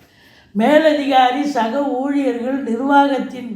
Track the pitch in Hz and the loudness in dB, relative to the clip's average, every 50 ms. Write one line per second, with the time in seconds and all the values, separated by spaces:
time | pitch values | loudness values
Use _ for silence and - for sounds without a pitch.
0 | _ _ _ _ _ _ _ _ _ _ _ 196 220 262 294 302 320 311 294 294 | _ _ _ _ _ _ _ _ _ _ _ 0 2 4 4 6 4 4 2 2
1 | 277 269 269 262 254 247 247 285 285 285 - 240 220 226 240 285 285 262 247 247 | 0 2 4 4 4 4 2 -2 -4 -2 -2 -2 -2 -2 -2 -2 -2 -2 -2 -4
2 | 269 285 277 285 269 254 233 233 233 262 269 269 - 226 226 233 269 277 285 285 | -4 -2 -2 -2 -2 -2 -2 -4 -4 -4 -4 -4 -4 -4 -4 -4 0 2 2 2
3 | 285 277 269 247 - - - 247 240 226 202 | 2 2 0 -4 -6 -8 -10 -12 -12 -12 -12